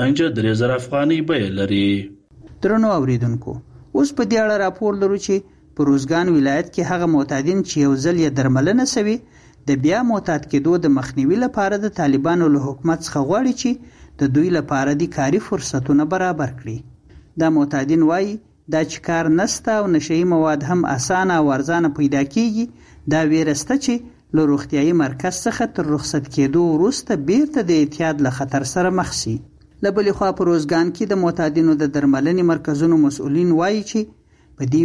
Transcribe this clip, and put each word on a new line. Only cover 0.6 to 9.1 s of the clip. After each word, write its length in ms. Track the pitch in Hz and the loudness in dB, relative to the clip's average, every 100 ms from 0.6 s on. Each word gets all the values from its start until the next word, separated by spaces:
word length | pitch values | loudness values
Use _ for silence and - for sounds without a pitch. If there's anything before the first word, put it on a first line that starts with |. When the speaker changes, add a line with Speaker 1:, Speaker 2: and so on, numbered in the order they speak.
Speaker 1:
زره 140 | 123 127 | 0 -2
افغانۍ 400 | 123 139 143 160 156 | -2 -2 0 0 0
بیه 200 | 156 98 95 | -2 -2 -4
لري. 320 | 98 101 101 101 98 - _ - - - | -2 0 0 -2 -4 -16 _ -20 -20 -6
Speaker 2:
درنو 280 | 190 220 220 185 | -2 2 2 0
اوریدونکو، 560 | 127 123 120 117 - 120 - - - | 0 0 -2 -4 -8 -14 -14 -20 -8
اوس 160 | - 277 285 | -2 0 0
په 40 | 226 | 0
دې 80 | 226 | 2
اړه 140 | 214 208 | 2 0
راپور 280 | 190 185 214 202 | -2 -2 -4 0
لرو 160 | 196 202 | 0 0
چې 100 | - 196 - - _ | 0 -2 -4 -20 _
په 60 | - 143 | -2 2
روزګان 380 | 139 135 165 180 | 2 2 0 2
ولایت 400 | 160 135 139 175 | 2 2 0 -2
کې 80 | - 165 | -4 -4
هغه 160 | 175 175 | -2 2
معتادین 500 | 156 139 139 139 190 190 | 2 0 -2 0 -2 -2
چې 80 | 151 | 0
یو 100 | 143 135 | 2 2
ځل 120 | 143 175 | 0 2
یې 120 | 156 131 | 0 0
درملنه 460 | 131 127 147 233 262 | 2 2 2 2 0
سوي، 240 | - 208 | 0 0